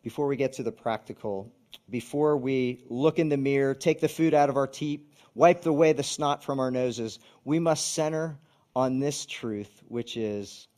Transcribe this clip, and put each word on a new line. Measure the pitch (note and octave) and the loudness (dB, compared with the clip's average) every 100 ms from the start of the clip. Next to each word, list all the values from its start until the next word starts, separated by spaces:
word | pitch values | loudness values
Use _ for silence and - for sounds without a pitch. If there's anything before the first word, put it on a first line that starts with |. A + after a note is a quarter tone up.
Before | A#2 B2+ C#3+ | -10 -4 -2
we | C#3 | 0
get | C3+ | -2
to | - | -2
the | A2+ | -8
practical, | G#2+ A#2 A2 - A2+ A2 G2 A2 _ _ - _ | -6 -6 -6 -8 -10 -8 -8 -10 _ _ -20 _
before | A#2+ - C#3+ D3+ D3 | -10 -6 0 2 2
we | B2+ C3 B2+ B2+ - | 0 0 0 -4 -8
look | A#2+ D3+ D#3 | 0 0 2
in | D#3+ | 0
the | C#3+ | 2
mirror, | C#3 C#3 C3+ | 2 2 0
take | C3+ E3+ D#3 | 0 0 0
the | D#3 | -2
food | - D#3+ | 2 2
out | D#3 C#3+ | 4 4
of | C3+ | 2
our | C3+ | -2
teeth, | - D#3 D3 - _ _ | -4 -8 -8 -12 _ _
wipe | - E3 F3 | 4 6 6
away | E3 D3 D#3+ | 2 4 4
the | C#3+ | 4
snot | C#3+ - D3 C#3+ | -2 -2 -2 -2
from | - C#3 | -2 -2
our | C3 | 0
noses, | B2+ B2+ A#2 A2+ - - _ | 0 -2 -2 -8 -10 -20 _
we | - D#3 | -2 0
must | E3 D#3 - | 2 0 -2
center | - D#3 D#3+ D#3+ C#3+ _ _ _ | -2 -2 -2 -6 -8 _ _ _
on | B2+ C3 C3 | -2 0 0
this | C#3 C#3+ | -2 -4
truth, | - - A#2 G#2 G2+ _ - | -10 -8 -6 -6 -10 _ -10
which | A#2+ A#2 A#2 | -8 -8 -6
is | A2 G#2 G2+ - - | -4 -4 -8 -16 -20